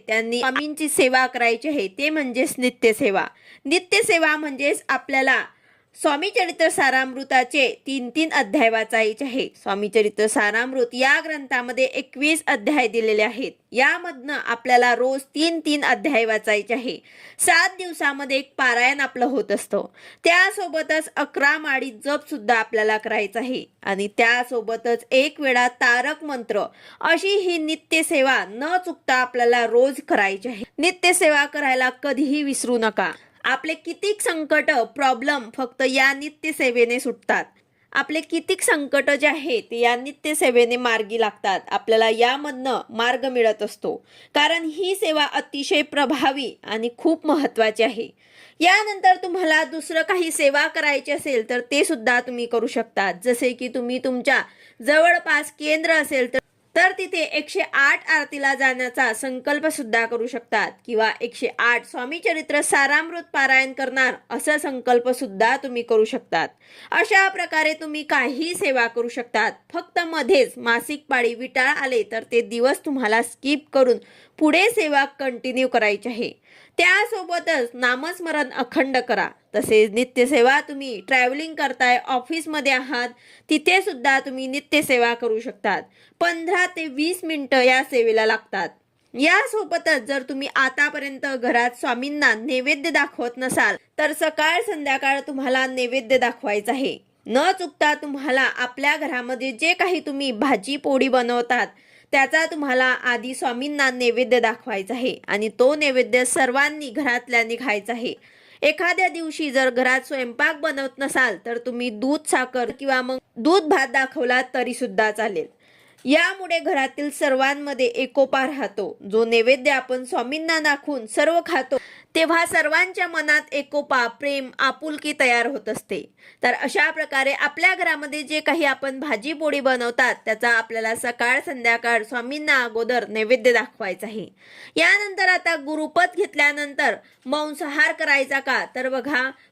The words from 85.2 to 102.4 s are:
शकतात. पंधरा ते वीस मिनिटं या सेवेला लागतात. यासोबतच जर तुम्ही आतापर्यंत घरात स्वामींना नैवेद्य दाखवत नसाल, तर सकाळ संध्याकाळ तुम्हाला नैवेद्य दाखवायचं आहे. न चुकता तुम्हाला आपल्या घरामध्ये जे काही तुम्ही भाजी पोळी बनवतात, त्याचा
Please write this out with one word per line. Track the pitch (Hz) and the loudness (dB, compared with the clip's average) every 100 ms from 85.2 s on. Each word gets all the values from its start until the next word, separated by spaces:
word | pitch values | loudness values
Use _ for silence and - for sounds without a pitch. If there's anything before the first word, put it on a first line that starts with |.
| 240 220 | -2 -2
शकतात. | 233 - 214 190 - _ _ - | -6 -6 -2 -2 -4 _ _ -4
पंधरा | 339 339 330 359 359 | -2 -2 0 0 0
ते | 359 320 | -2 -8
वीस | 262 311 359 | -4 -2 -2
मिनिटं | 330 311 269 262 | -4 -6 0 4
या | 247 254 | 4 4
सेवेला | - 262 226 220 220 | 2 0 2 4 2
लागतात. | 220 - 196 - - _ _ _ | 0 -4 -6 -6 -10 _ _ _
यासोबतच | 233 302 381 494 427 403 339 339 294 | -2 2 2 2 -4 -4 -2 0 -2
जर | 220 277 | 0 -4
तुम्ही | 262 269 277 | -4 -8 -4
आतापर्यंत | - 262 262 294 294 277 269 285 262 | 0 0 0 -2 -2 -8 -8 -6 -4
घरात | 247 240 240 | 0 2 2
स्वामींना | 240 294 240 269 294 269 | -2 -4 -4 -4 0 2
नैवेद्य | 214 233 254 254 302 311 | 2 -2 -2 0 -2 0
दाखवत | 302 285 - 240 240 | 0 0 -4 -8 -4
नसाल, | 254 330 226 185 _ - | -4 0 0 0 _ -2
तर | 302 | -2
सकाळ | 294 320 311 311 339 | 0 -2 0 0 0
संध्याकाळ | 466 330 285 269 269 277 | -2 -4 -2 -2 0 -2
तुम्हाला | 277 269 269 262 262 | -4 -4 -2 0 0
नैवेद्य | 254 247 262 220 254 | -2 -2 -2 2 2
दाखवायचं | 247 254 - 208 208 | 2 -2 -4 -4 -2
आहे. | 262 254 143 _ _ - | -2 -2 -6 _ _ -2
न | 233 330 | 0 2
चुकता | 381 330 - 302 | 0 -4 -2 0
तुम्हाला | 294 294 277 269 262 | 0 -4 -8 -2 0
आपल्या | 247 - 247 247 277 302 | 0 0 -6 -2 -2 0
घरामध्ये | 294 247 240 254 262 | -2 -6 -6 -6 -6
जे | 220 320 | -2 0
काही | 349 359 359 | 2 0 0
तुम्ही | - 277 277 | -4 -4 -4
भाजी | 214 269 254 - 285 | -2 0 0 -2 -6
पोळी | 294 269 262 | 0 2 4
बनवतात, | 247 240 240 240 247 208 - _ - _ | 2 2 0 0 0 -2 -6 _ -20 _
त्याचा | 254 269 311 | 2 2 2